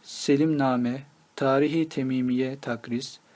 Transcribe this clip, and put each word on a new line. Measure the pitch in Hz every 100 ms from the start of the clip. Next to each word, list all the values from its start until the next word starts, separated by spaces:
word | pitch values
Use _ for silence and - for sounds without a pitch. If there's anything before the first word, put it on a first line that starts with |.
Selimname, | - - - 143 160 147 135 123 120 131 139 _ _ -
Tarihi | 139 135 143 165 160
Temimiye | 143 131 131 127 127 131 139
Takris, | 131 117 123 120 135 - _